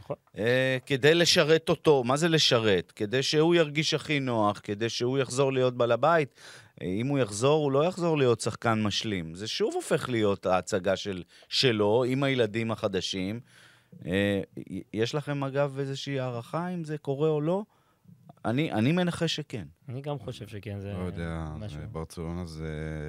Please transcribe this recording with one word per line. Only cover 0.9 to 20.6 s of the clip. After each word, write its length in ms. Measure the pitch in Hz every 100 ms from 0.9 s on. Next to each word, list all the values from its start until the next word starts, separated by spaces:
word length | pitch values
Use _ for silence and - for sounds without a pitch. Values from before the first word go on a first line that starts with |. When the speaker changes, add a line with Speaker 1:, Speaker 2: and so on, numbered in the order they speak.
| 135 143
Speaker 2:
לשרת 540 | 170 165 190 151 160 -
אותו. 360 | 160 165 139
מה 120 | 120 143
זה 120 | 170
לשרת? 640 | 160 - 123 110 92 - -
כדי 260 | 107 127
שהוא 320 | 135 156 165
ירגיש 400 | 170 151 147 151
הכי 260 | 156 - 147
נוח, 400 | 131 117 104 101
כדי 260 | - 101 117
שהוא 300 | - 123 135
יחזור 340 | 120 123 139
להיות 240 | 131 127 123
בעל 160 | 117
הבית. 420 | 117 147 170 139 _ - - - -
אה, 40 | 85
אם 200 | 95 127
הוא 120 | 143
יחזור, 460 | 110 104 135 156
הוא 80 | 147
לא 120 | 135 165
יחזור 320 | 185 170 156
להיות 220 | 127 113
שחקן 420 | - - 117 110
משלים. 520 | 107 - 113 98 80
זה 120 | 85 110
שוב 260 | - 214
הופך 340 | 359 - 160 -
להיות 380 | 117 104 98 95
ההצגה 500 | 92 - 101 95 95
של, 260 | 101 92 80 - -
שלו, 560 | - 139 110 104 113
עם 180 | 123 131
הילדים 480 | 139 127 110 107 113
החדשים. 720 | 107 107 92 - 95 92 117 - - - _ _ - 64
אה, 340 | 95 101 98 - - -
י-, 120 | 92 -
יש 220 | 104 117
לכם, 300 | 147 143 143
אגב, 340 | 135 135 143 135
איזושהי 420 | 139 139 - 139
הערכה 480 | 127 120 117 156 180
אם 160 | 180
זה 140 | 151 151
קורה 300 | - 135 156
או 120 | 151
לא? 220 | 151 190 214 _ _ _ _ - - -
אני, 280 | - 123 160
אני 200 | 107 120
מנחש 440 | 175 175 - 165 -
שכן. 280 | 151 120 80 - -
Speaker 1:
אני 120 | 123
גם 180 | 147 143
חושב 280 | - 120 101
שכן, 320 | 104